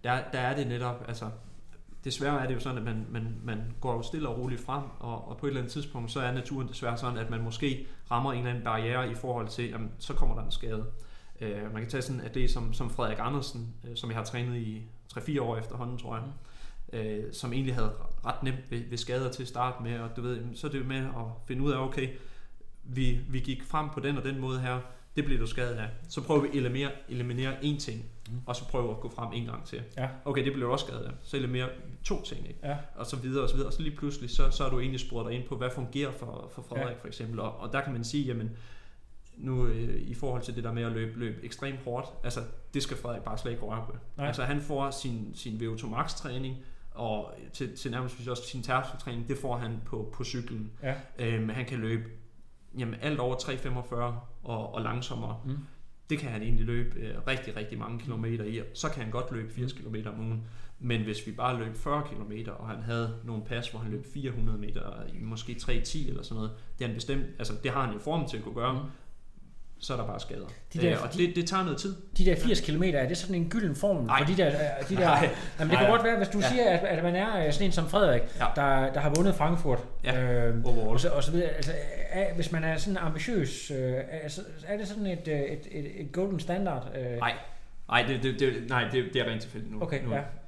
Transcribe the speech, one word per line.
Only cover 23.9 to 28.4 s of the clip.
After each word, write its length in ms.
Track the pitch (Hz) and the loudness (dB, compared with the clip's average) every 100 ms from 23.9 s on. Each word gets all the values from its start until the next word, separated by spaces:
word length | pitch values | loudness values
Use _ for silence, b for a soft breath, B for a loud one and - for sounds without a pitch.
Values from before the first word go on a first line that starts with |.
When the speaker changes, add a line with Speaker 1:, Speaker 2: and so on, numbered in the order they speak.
Speaker 1:
på 60 | - | -2
den 160 | 139 139 | -2 0
og 60 | |
den 160 | 131 135 | -2 -4
måde 200 | 131 127 | -2 -2
her, 200 | 127 127 - B B - | -2 -4 -6 B B 0
det 80 | |
blev 140 | 143 135 | 4 4
du 60 | 113 | 4
skadet 280 | - 120 117 | 0 -2 -2
af. 120 | 107 - - | -6 -8 -8
Så 140 | - | -8
prøver 180 | 127 151 | 4 4
vi 80 | 139 | 4
at 60 | |
eliminere, 360 | 139 123 131 139 139 - | 0 0 0 -4 -6 -8
eliminere 500 | 123 123 120 135 135 | -4 -4 -2 -4 -2
én 200 | 147 147 | -2 -2
ting, 260 | - 113 113 - - | -4 -8 -8 -12 -8
Speaker 2:
Mm. 100 | 123 | -8